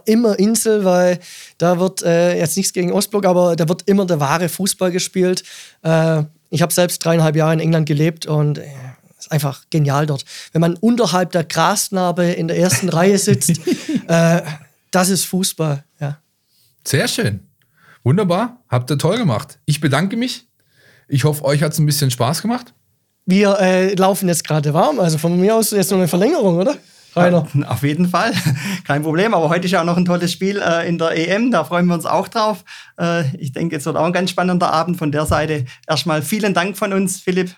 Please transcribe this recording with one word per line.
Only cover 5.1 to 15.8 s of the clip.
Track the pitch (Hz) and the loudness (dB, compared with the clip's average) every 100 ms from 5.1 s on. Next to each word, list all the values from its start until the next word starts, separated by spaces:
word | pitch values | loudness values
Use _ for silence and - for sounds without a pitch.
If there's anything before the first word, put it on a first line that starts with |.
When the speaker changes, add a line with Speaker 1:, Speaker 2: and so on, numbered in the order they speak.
| 185 180 185 - - - _ | 0 0 0 -6 -20 -20 _
Speaker 1:
Äh, | 165 160 160 160 151 _ - | 0 2 2 0 -2 _ -6
ich | 156 | -2
hab | 170 | 0
selbst | - 180 - | 2 0 0
dreieinhalb | 170 170 156 156 | 0 2 2 2
Jahre | 156 | 2
in | 160 | 0
England | 165 165 151 | 2 0 0
gelebt | 147 160 165 - | 0 0 -2 -4
und, | 151 147 147 | 0 0 -2
äh, | 147 139 131 - _ - | -8 -16 -18 -20 _ -18
ist | - | -4
einfach | 156 139 135 - | -2 -2 -6 -4
genial | 165 143 139 151 | 0 2 0 0
dort. | 139 - - - | -4 -8 -16 -6
Wenn | 165 | 0
man | 170 170 | 0 2
unterhalb | 226 240 196 180 185 | 0 2 2 2 0
der | 175 | -2
Grasnarbe | 156 160 165 202 - 190 180 170 | -2 0 2 0 -2 -2 -2 0
in | 175 180 165 | 0 0 -2
der | 165 | 0
ersten | 180 - 180 | 0 0 0
Reihe | 160 190 202 | 2 4 4
sitzt, | 214 202 - 170 - 294 | 2 2 2 -2 -2 -4
Speaker 2:
<laughs> | - 294 - | -2 -4 0
Speaker 1:
äh, | 165 165 165 - - - _ - | 2 4 2 -2 -14 -18 _ -4
das | 185 185 | 0 0
ist | 190 - | 0 -2
Fußball, | 185 190 - 156 143 | -2 -4 -2 -4 -4